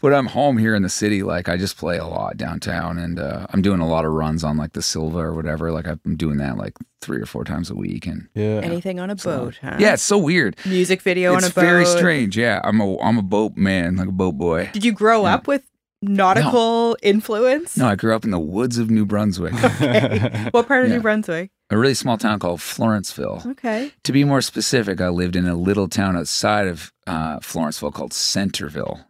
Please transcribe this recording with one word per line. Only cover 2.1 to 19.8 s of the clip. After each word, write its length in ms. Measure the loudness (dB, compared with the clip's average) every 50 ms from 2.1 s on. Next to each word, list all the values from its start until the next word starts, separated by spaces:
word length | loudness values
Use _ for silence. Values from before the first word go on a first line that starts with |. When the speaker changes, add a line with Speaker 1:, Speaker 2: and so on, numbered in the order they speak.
| -6 -4 -4 -4 -6
Speaker 1:
downtown, 640 | -6 -6 -6 -6 -6 -6 -6 -4 -4 -4 -4 -6 -6
and, 200 | -6 -6 -6 -6
uh, 280 | -6 -6 -6 -8 -8 -4
I'm 120 | -2 2 2
doing 180 | 4 2 2
a 60 | 2 2
lot 160 | 2 2 2
of 80 | 2 0
runs 320 | 0 0 0 -2 -2 -2
on, 120 | -2 -2
like, 160 | -2 -2 -4 _
the 80 | -6 -4
Silva 360 | -4 -4 -2 -4 -2 -2 -2
or 160 | -4 -4 -4
whatever. 360 | -4 -4 -4 -4 -2 -2 -2 -2
Like, 140 | -4 -4
I'm 300 | -6 -8 -6 _ -4 -4
doing 200 | -2 -2 -2 0 0
that, 180 | -2 -2 -4 -6
like, 160 | -6 -8 -10 -14 -20 _ _ _ -10
three 160 | -8 -6 -6
or 60 | -6
four 180 | -6 -8 -8 -6
times 260 | -6 -6 -6 -6 -6
a 40 | -6
week. 320 | -8 -6 -6 -6 -6 -8
And 220 | -8 -10 -10 -12 -10 _
Speaker 2:
Yeah. 260 | -4 -2 -2 -2 -2 -2
Speaker 3:
Anything 380 | -4 -4 -4 -4 -6 -6 -6
on 100 | -6 -6
a 80 | -8 -6
Speaker 1:
so, 200 | -4 -4 -4 -4 -4
Speaker 3:
boat, 120 | -6 -10 -10 -10
huh? 140 | -10 -2 2
Speaker 1:
yeah, 160 | 2 2 2
it's 80 | 2 0
so 160 | 2 2 2
weird. 380 | 2 2 2 2 2 0 -2 -4 -6
Speaker 3:
Music 360 | -2 0 0 2 2 0 -2 0
video 320 | -2 0 2 2 2 4
Speaker 1:
It's 100 | 4 2
Speaker 3:
on 40 | 2
a 40 | 2
boat. 60 | 4
Speaker 1:
very 240 | 4 6 6 6 6
strange. 500 | 4 4 4 4 4 4 2 0 0 0
Yeah, 240 | 2 2 2 2 2 0
I'm 160 | 0 2 2
a, 180 | 2 0 -2 0
I'm 180 | 0 2 2 2
a 40 | 2
boat 340 | 2 2 2 0 0 0
man, 400 | 2 2 2 4 2 2 0 0
like 120 | 0 -2 -2
a 40 | 0
boat 240 | 0 0 0 0 0
boy. 320 | 0 0 0 0 -2 -2 -4
Speaker 3:
Did 120 | -2 0
you 80 | 0 0
grow 320 | 2 2 4 4 4 4
Speaker 1:
Yeah. 100 | 2 2
Speaker 3:
up 120 | 0 0
with 160 | 0 -2 -2 -2 _ _ _ _ _ _ _
nautical 920 | -4 -2 0 2 4 4 4 4 4 4 4 4 2 4 2 2 2 0
Speaker 1:
No. 60 | 0 2 2
Speaker 3:
influence? 760 | 2 4 4 2 0 0 2 4 4 4 2 -2 -4 -2
Speaker 1:
No, 100 | 2 2
I 80 | 2 2
grew 180 | 2 2 2 2
up 100 | 2 0
in 60 | -2
the 80 | -2 -2
woods 400 | -2 -2 -2 0 0 0 0 0
of 120 | 2 2
New 140 | 2 2 2
Brunswick. 460 | 2 0 0 0 0 0 0 -2 -4 -2 2
Speaker 3:
<laughs> 60 | 2
Okay. 840 | 2 2 2